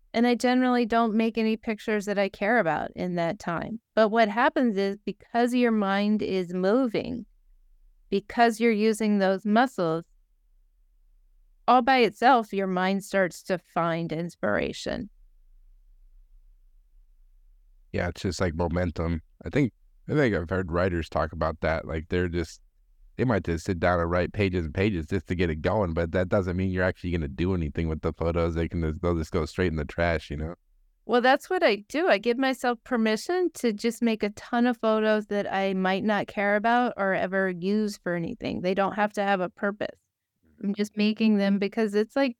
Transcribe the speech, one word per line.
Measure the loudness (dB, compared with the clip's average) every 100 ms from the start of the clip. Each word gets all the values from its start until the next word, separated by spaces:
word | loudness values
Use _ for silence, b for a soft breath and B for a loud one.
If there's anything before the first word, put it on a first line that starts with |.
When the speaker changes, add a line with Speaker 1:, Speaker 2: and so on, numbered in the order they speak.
| _
Speaker 1:
And | 0 2
I |
generally | 2 2 2 4 2 2
don't | 2 2
make | 2 0 0
any | 0 -2
pictures | -4 -6 -2 -2 -2
that | -2
I | -2
care | -2 0 2
about | 2 0 -4 -6
in | -4 -2
that | -2 -4
time. | -6 -6 -6 -10 _
But | 2 2
what | 4 2
happens | 2 0 2 0 2
is, | -2 -4
because | -8 -10 -4 0 2
your | 2 2
mind | 2 2 2 2 0
is | 0 -2 -2
moving, | 0 2 2 2 -2 -4 -8 -10 _ _ _ _ _ -20 _ -4
because | -4 -2 2 2 4
you're | 2
using | 4 2 2 0 2
those | 2 0 2
muscles, | 2 2 0 -2 -2 -6 _ _ _ _ _ _ _ _ _ _ _ _ _ _ _ 2
all | 4
by | 6 4
itself, | 4 4 6 6 2
your | -4 -2
mind | 0 0 -2
starts | -2 0 0 -2
to | -4 -4
find | _ -2 -2 -2 -4
inspiration. | -6 -8 -4 -2 0 -2 -6 -8 -8 -10 -16 -20 _ -20 -20 -20 -20 -20 -20 -20 -20 -20 -20 -20 -20 _ _ _ -20 _ _ -20 _ -20 -20 _ _ _
Speaker 2:
Yeah, | -4 -4
it's | -4
just, | -4 -2
like, | -2
momentum. | -2 -2 0 -2 -2 -4 -4 -8 -16
I | -4
think, | 0 0 -2 _ _ -4
I |
think | 0 2
I've | 0 -2
heard | -2 -2
writers | 0 0 0 -2
talk | -2 -2
about | -2 -4 -2
that. | -2 -2 -4
Like, | -8 -4
they're | -2 0
just, | -2 -4 -8 _ _ _ _ -12 -2
they |
might | 0 0
just | 0 -2 -2
sit | 0
down | 2 2
and | 2
write | 0 0
pages | 0 0 0
and | -2
pages | 0 0 0 -2
just | -4 -2
to | 0
get | 0
it | 0
going, | 0 0 0
but | 0 -2
that | 0 0
doesn't | 0 0 -2
mean | -2
you're | 0
actually | -2 -2 -4
gonna | -2 -2
do | -2 0
anything | 0 -2 -2 -2
with | -2
the | -4
photos. | -2 -2 0 0
They | 0 -2
can | -2
just, | -4 -2
they'll | -2 -2
just | -2
go | -2 -2
straight | 0 0
in | 0
the |
trash, | -4 -2 0 0 -4
you | -8
know? | -8 -12 _ _ _ _ -2
Speaker 1:
Well, | 2
that's | 4 2 0
what | 0
I | 2 0 -4
do. | -2 2
I | 2
give | 0 0
myself | -2 -2 -4 -4
permission | -4 0 0 0 -2 -2 -2
to | -2 -2
just | -2 -4 -2
make | -2 0
a | -4
ton | -6 -4 0 0
of | 0
photos | 0 2 2 0 0
that | -4 -2
I | -2 -2
might | 0 0 0
not | 0 -2 -2
care | -2 0 2
about | 2 2 0 0
or | -2
ever | 0 0 0 -2
use | -2 -2 0 -2 -4
for | -4
anything. | -4 -4 -6 -6 -4
They | -2
don't | 0 0
have | 0 -2
to | 0
have | 0 0
a | -2
purpose. | -4 -4 -4 -6 -8 _ _ _ _ _ -8
I'm | -6
just | -4 -4 0
making | 0 2 2 4
them | 4 2
because | 0 -2 0
it's | 0 0
like | 0 -2